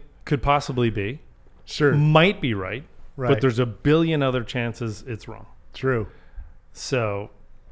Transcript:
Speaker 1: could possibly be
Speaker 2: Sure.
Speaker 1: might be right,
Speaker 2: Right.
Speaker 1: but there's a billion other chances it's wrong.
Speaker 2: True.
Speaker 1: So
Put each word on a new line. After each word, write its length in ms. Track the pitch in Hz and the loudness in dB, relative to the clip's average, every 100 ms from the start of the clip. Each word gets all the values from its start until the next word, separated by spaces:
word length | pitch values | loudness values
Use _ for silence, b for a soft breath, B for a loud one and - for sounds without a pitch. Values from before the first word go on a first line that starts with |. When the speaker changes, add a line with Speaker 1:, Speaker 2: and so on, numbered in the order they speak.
| - - - | -16 -16 -4
Speaker 1:
could 160 | 143 | -2
possibly 480 | 135 143 - 123 120 | 2 0 0 0 0
be 300 | 107 98 147 - - - - - | 0 -4 -8 -14 -20 -20 -20 -12
Speaker 2:
Sure. 280 | - 147 | 2 4
Speaker 1:
might 480 | 147 151 156 180 208 | 6 6 6 6 2
be 120 | 135 | -2
right, 300 | 101 92 117 151 - - - | -2 -4 -8 -12 -18 -16 -6
Speaker 2:
Right. 120 | 123 | 0
Speaker 1:
but 120 | 135 | 2
there's 180 | 135 113 | 2 2
a 60 | 120 | -2
billion 580 | 104 143 156 165 156 | 0 2 4 4 2
other 200 | 135 127 | 0 0
chances 600 | 113 127 117 110 117 101 123 | -4 -4 -4 -4 -6 -6 -10
it's 220 | 107 - | -12 -12
wrong. 180 | 107 107 - - | -16 -16 -20 -20
Speaker 2:
True. 340 | - 131 120 101 b b b b b - | -6 0 0 -2 b b b b b -20
Speaker 1:
So 560 | - - 127 110 101 107 - - - - | -12 -4 -2 -2 -4 -8 -14 -20 -20 -18